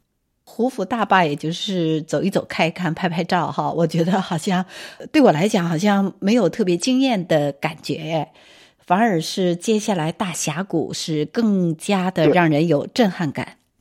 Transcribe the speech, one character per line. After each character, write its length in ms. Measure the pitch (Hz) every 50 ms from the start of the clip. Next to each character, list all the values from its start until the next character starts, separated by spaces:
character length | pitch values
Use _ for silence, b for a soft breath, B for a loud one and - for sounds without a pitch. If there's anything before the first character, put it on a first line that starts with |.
| _ _ _ _ _ _ _ _ _
胡 220 | - - - 226 254
佛 160 | - - 190
大 220 | 185 254 226 208
坝 180 | - 202 190 175
也 100 | 151 147 -
就 160 | - 156 170
是 480 | - - 208 190 180 165 160 160 156
走 200 | - - - 147
一 80 | - 196
走、 140 | 196 175 - -
看 180 | - - 180 160
一 40 |
看、 220 | 165 - 180 160 165
拍 140 | - - 180
拍 160 | 165 175 185
照 260 | - 190 175 156 -
哈， 220 | 147 - 151 147
我 160 | 143 156 170 160
觉 160 | - 165 165
得 160 | 180 180 190
好 180 | 180 - 180 156
像， 280 | - 208 185 180 180 B B B B B B B - -
对 120 | - 311
我 100 | 262 208
来 160 | 156 147 180 214
讲 160 | - 190 170
好 140 | 170 170 156
像 360 | 190 208 202 196 196 190 - -
没 140 | - 196 226
有 160 | 247 202 -
特 160 | - - 214
别 100 | 180 175
惊 240 | 175 - 262 254 254
艳 260 | 269 269 233 190 165 -
的 220 | 165 151 147 143 139
感 240 | - - 147 165 156
觉 140 | - - -
哎， 380 | - 156 156 160 160 143 - b b b b b b b b b b
反 200 | _ - 180 196
而 220 | 233 233 190 160
是 340 | 156 - - 202 185 175 170
接 240 | 170 - - 220 214
下 160 | 202 - 202
来 160 | 175 151 160
大 220 | - - 220 180 151
峡 280 | - - 165 143 160
谷 320 | 196 - - 160 117 - -
是 320 | - - - 160 151 151 151
更 460 | - 233 226 214 202 190 180 170 156 156
加 340 | - - 202 190 180 185
的 160 | 185 - 156 151
让 220 | - 180 170 160
人 180 | 151 143 165 170
有 180 | 151 143 120 -
震 220 | - - 240 190
撼 220 | 175 - 175 143
感， 260 | - - - - - _ _ _ _ _